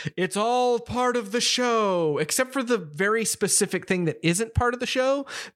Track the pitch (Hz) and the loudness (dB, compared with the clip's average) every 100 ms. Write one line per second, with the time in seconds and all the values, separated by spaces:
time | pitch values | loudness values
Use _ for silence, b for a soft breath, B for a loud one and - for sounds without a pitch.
0 | B - 180 196 220 247 247 233 233 233 | B -4 -2 0 0 2 2 0 -2 0
1 | 247 240 202 233 226 - 247 226 208 180 | 0 0 -2 0 0 2 2 2 2 2
2 | 160 143 156 - 254 277 240 233 165 147 | 2 0 0 0 -2 -2 0 -2 -2 -2
3 | 196 226 220 - 196 - 196 185 - 185 | 0 2 0 0 0 2 0 -2 -2 0
4 | 170 147 165 175 226 - 240 247 247 262 | 0 0 0 0 0 0 0 0 -2 0
5 | 262 277 277 B B | 2 0 -4 B B